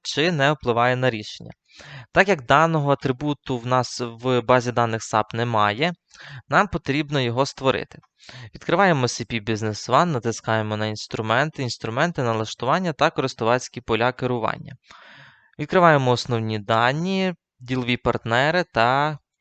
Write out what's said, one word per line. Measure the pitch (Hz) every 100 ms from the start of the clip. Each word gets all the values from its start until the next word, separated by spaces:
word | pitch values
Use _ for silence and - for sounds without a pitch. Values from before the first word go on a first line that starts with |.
чи | - 143 170
не | 151 139
впливає | 151 123 113 120 127
на | 127
рішення. | 110 107 - 113 - _ - - 139 -
Так | 170 196
як | 165 117
даного | 143 165 160 143
атрибуту | 135 135 123 147 143 - 123
в | 120
нас | 127 120 -
в | 120 113 127 123
базі | 113 127 120
даних | 120 117 110
сап | - 110 -
немає, | 113 120 110 104 107 170 170 _ - - 135 -
нам | 151 202
потрібно | 165 - 143 143 147
його | 120 120 139
створити. | - 135 98 - - _ _ - 127 113 -
Відкриваємо | - 170 196 143 123
S | -
A | 120
P | 117 104
Business | 107 110 104 -
One, | 131 175
натискаємо | 131 117 107 - 110 107 107
на | 107
інструменти, | 107 - - 110 117 156 -
інструменти, | 123 - 113 120 175 160
налаштування | 120 110 110 - 120 170 180
та | - 156
користувацькі | - 131 - 113 123 - 123
поля | - 110 123
керування. | - 127 120 110 - - 127 _ - - - - _ _ -
Відкриваємо | 147 185 170 147 127
основні | 120 - 117 110 110
дані, | 101 113 120 147 180 190 185 170 _ _
ділові | 123 127 120 120
партнери | 123 113 113 120 147 175 170
та | 113 120 139 151 147 _ _